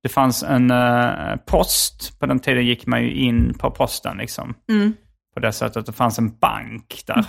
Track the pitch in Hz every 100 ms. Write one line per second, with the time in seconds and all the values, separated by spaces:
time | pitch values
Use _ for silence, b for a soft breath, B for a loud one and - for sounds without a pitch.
0 | 131 147 131 - 147 127 123 123 123 120
1 | 120 78 73 - - 175 180 - - -
2 | - - 139 131 - 123 120 120 123 120
3 | 120 - 123 117 117 - 139 - 120 -
4 | - - - - 120 - - 214 214 214
5 | _ _ _ - 110 - 123 113 113 -
6 | 120 113 113 - - 107 113 110 - -
7 | - -